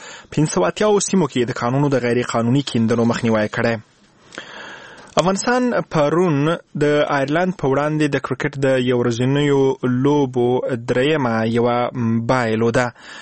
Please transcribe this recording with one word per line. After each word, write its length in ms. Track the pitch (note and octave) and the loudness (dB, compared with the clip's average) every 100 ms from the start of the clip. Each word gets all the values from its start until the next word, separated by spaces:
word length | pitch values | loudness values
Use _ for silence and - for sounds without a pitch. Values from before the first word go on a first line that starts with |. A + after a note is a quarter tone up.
| - - - - | -8 -20 -6 -2
پنځه 160 | D3+ F#3 | 0 0
سوه 120 | F3+ | 0
اتیاو 320 | - G#3+ G3+ | 0 2 2
سیمو 280 | - F#3+ D3 | 2 0 0
کې 200 | B2+ A#2 | 0 -2
د 40 | |
کانونو 380 | - A#2+ C3+ C#3+ | -2 -2 0 2
د 140 | C3 A#2+ | 0 0
غیر 140 | A#2+ A#2+ | 0 0
قانوني 280 | A#2 A#2 C#3 | -2 0 0
کیندنو 440 | - A#2+ A2+ A#2 A#2 | 0 0 0 2 0
مخنیوی 420 | A2+ A#2 A2 G#2+ | 0 0 0 0
کړی. 280 | - A#2 A2+ - _ _ _ - - - - - - - - - - | -2 -2 -2 -8 _ _ _ -20 -18 -18 -18 -18 -18 -20 -20 -6 -2
افغانستان 540 | E3+ G3 - B3 B3 F3 D#3+ | 0 0 0 0 0 -2 -2
پرون 680 | D#3+ D3 D#3+ F#3 C#3 D3+ E3+ - D3 | 0 0 2 2 2 0 -2 -6 -2
د 100 | D3 D3 - | 0 2 2
آیرلند 520 | C#3+ C3+ D#3+ F#3 - | 0 0 0 0 0
په 60 | C#3 | 0
وړاندې 380 | C#3 D3+ D#3 D3 | 0 0 0 0
د 100 | C#3+ | 0
کرکټ 420 | - C3 D3 C#3 C3+ | -4 -4 -6 -2 0
د 100 | C3 B2+ | 2 2
یو 100 | B2 | 2
ورځنیو 600 | A#2+ A#2 B2+ C#3+ D3 C#3 C3+ C3 | 0 0 0 2 2 2 2 0
لوبو 680 | B2+ B2 C#3 D3 C3+ B2 A#2+ B2 - B2 | 0 2 2 2 0 0 2 0 -2 -4
دریمه 600 | A#2+ B2+ C#3 D#3 B2 A2+ A2+ | -2 0 2 2 0 0 0
یوه 440 | A#2 A#2+ A#2+ B2 C3 A2+ A2+ A#2 | 0 2 0 -2 -2 -2 0 0
بایلوده 600 | C3 A2+ A2 A#2 A#2+ B2 - - - | 0 0 0 2 2 -2 -6 -20 -20